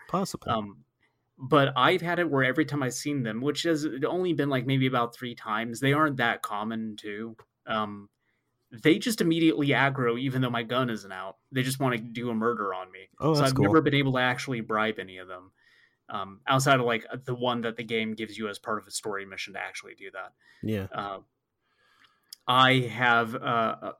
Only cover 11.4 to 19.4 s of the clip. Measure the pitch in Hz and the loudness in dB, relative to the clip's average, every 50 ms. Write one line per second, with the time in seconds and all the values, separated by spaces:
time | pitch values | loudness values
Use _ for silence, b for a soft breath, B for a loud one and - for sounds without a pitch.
11.4 | _ _ 135 131 127 131 135 135 135 127 123 117 110 120 113 120 120 123 117 110 | _ _ -2 -2 -2 0 0 0 0 0 0 -2 -4 -6 -8 -6 -4 -2 0 0
12.4 | 110 117 120 107 104 98 92 92 92 92 92 92 - - _ - - 143 156 147 | 2 2 0 0 -2 -4 -6 -6 -8 -12 -14 -18 -20 -20 _ -2 0 2 4 4
13.4 | 139 135 131 127 101 101 131 160 147 143 139 139 139 135 127 127 127 127 123 127 | 4 4 4 4 4 6 6 4 4 4 2 2 2 2 2 2 2 0 0 -2
14.4 | - - 131 113 107 107 110 107 107 110 107 - 92 95 92 92 92 92 92 90 | -4 -4 -4 -4 -4 -2 0 0 0 0 -2 -4 -8 -12 -14 -16 -14 -14 -14 -16
15.4 | 92 95 b b b b b b b b b b _ - - 104 98 95 98 101 | -16 -20 b b b b b b b b b b _ -10 -8 -8 -8 -10 -12 -6
16.4 | - - 131 135 135 143 139 131 123 120 117 113 - - 117 127 - - 127 120 | 0 2 2 4 6 6 6 6 6 4 2 0 -2 -6 -12 -10 -8 -8 -6 -2
17.4 | 123 127 120 120 113 117 113 117 113 110 117 113 110 110 110 110 113 104 104 107 | 0 0 0 0 -2 -4 -6 -6 -6 -4 -2 -2 -2 -2 -4 -6 -8 -8 -8 -8
18.4 | 110 104 98 - - - 110 104 - - - - - 113 101 98 98 95 95 95 | -8 -8 -8 -8 -6 -6 -6 -6 -6 -8 -10 -8 -6 -6 -6 -6 -8 -10 -12 -12